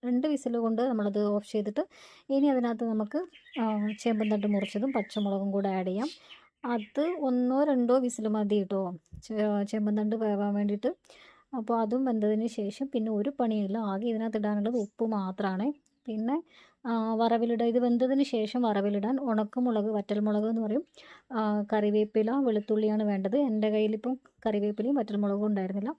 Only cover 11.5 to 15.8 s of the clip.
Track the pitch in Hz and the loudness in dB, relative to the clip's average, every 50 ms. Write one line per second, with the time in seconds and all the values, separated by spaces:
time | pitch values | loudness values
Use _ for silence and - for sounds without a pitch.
11.5 | - 247 220 220 233 226 226 208 233 254 269 262 233 220 208 208 214 214 220 233 | -8 -6 -2 0 0 0 0 0 0 0 0 0 0 2 2 2 2 0 0 -2
12.5 | 226 - 208 202 208 - 277 269 - 240 220 226 220 208 208 277 277 - 247 226 | -4 -4 -6 -6 -4 -6 -8 -4 -2 -2 -2 0 0 0 -2 -2 -2 0 0 0
13.5 | 220 214 202 185 196 226 220 202 196 196 220 240 226 214 226 226 214 214 208 208 | 2 0 0 -2 -2 -2 -2 -2 -2 -2 -2 -2 -2 -2 -2 -2 -2 -2 0 0
14.5 | 208 208 208 220 247 247 202 202 _ - 233 220 220 208 190 185 190 - 202 190 | 0 0 0 0 0 -2 -2 -4 _ -4 -2 -2 0 -2 -2 -4 -4 -2 -2 -2
15.5 | 190 185 208 277 294 - | 0 0 -2 -2 -4 -6